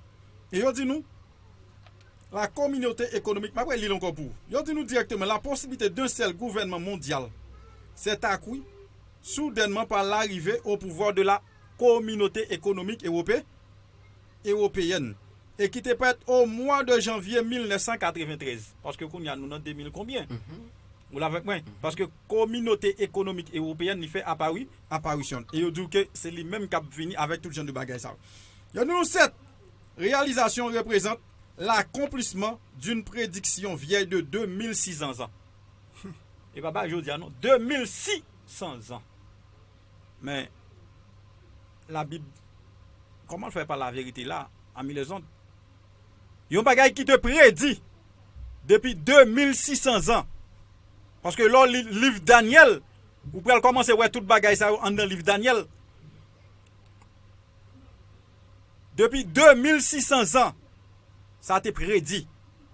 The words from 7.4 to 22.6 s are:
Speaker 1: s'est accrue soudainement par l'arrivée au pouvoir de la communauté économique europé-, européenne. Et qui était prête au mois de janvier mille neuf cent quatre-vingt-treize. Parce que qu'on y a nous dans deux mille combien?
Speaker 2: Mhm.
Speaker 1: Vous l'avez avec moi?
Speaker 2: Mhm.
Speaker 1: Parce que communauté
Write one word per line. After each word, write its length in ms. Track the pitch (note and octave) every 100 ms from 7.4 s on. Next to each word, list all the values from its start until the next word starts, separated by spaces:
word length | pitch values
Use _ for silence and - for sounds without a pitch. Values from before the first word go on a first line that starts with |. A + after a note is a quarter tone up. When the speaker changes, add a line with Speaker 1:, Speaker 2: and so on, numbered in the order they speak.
| - - - - - -
Speaker 1:
s'est 280 | - G#3
accrue 380 | A3 F#3+ G#3 C4 - - - - - -
soudainement 640 | - - D4+ A3 G#3 G3+ A3+
par 180 | G#3
l'arrivée 560 | G3 G#3 A3 F#3 D#3+ A#3
au 140 | A3 G3+
pouvoir 360 | F#3+ D#3+ G#3
de 100 | F#3+
la 180 | F#3+ G3+ - - - -
communauté 760 | A#3+ A#3 A3 A3 G3+ - A3
économique 500 | F3 G3 G3 F#3 A3+
europé-, 400 | F3+ E3+ E3+ A#3+ - - - - - - - - - - G#3
européenne. 680 | G#3 G3+ G3 E3+ F3+ B2+ G2+ - - - -
Et 120 | G3+
qui 100 | B3
était 160 | B3+ A#3+
prête 240 | B3+ B3 -
au 180 | B3+ A#3+
mois 380 | A3 C4 C#4+
de 160 | C4 B3
janvier 420 | G3+ A3 F3+ A#3
mille 240 | A3+ B3 A3+
neuf 140 | G3
cent 160 | - A#3
quatre-vingt-treize. 800 | E3+ E3+ D#3 D3+ C#3 A#2+ G#2+ -
Parce 140 | C#3+ C#3
que 80 |
qu'on 180 | D#3+ F3
y 60 | D#3
a 80 | C3+
nous 120 | C#3
dans 120 | D3
deux 140 | D3+
mille 180 | D3 D3
combien? 300 | D#3+ G#3+ C4
Speaker 2:
Mhm. 160 | D3+ A#2+ G2+ E3+ A#3 - - - -
Speaker 1:
Vous 80 | C#3+
l'avez 160 | D#3 E3
avec 100 | F3
moi? 120 | F#3+
Speaker 2:
Mhm. 60 | D3+ G2+
Speaker 1:
Parce 140 | D#3 D#3+
que 80 | F#3 - -
communauté 720 | G#3+ A3 A#3